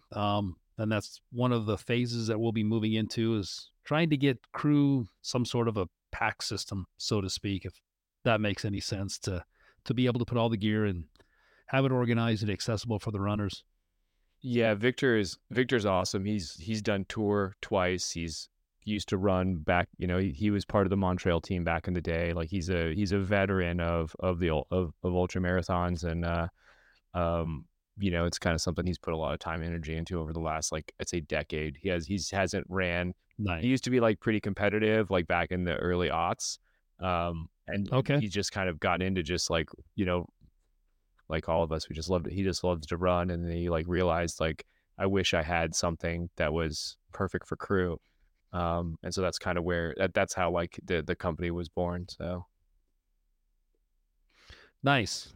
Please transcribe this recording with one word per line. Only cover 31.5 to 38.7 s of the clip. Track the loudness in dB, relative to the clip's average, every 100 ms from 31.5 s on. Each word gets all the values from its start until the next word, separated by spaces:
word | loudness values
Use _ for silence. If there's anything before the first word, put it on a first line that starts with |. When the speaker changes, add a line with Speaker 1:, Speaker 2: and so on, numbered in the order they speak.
| -4 -4 -4
Speaker 2:
He | -2
has, | -2 -2
he's, | -4 -2
hasn't | 0 0 -2 -4
ran. | -2 0 0 -2 -6 _ -6
Speaker 1:
Nice. | -4 0
Speaker 2:
He | 0
used | 0 2
to |
be, | 4
like, | 4 2
pretty | 0 0
competitive, | -2 0 0 2 4 4 4
like, | 2 2
back | 0 0
in | 0
the | 0 0
early | 2 2 2
aughts. | 2 0 -2 -6 -8 _ _ _ _
Um, | -2 0 0 -4 -8 _ -6
and | -4 0
Speaker 1:
Okay. | 0 2 0
Speaker 2:
he | 0
just | -2 -2
kind | -2
of | -2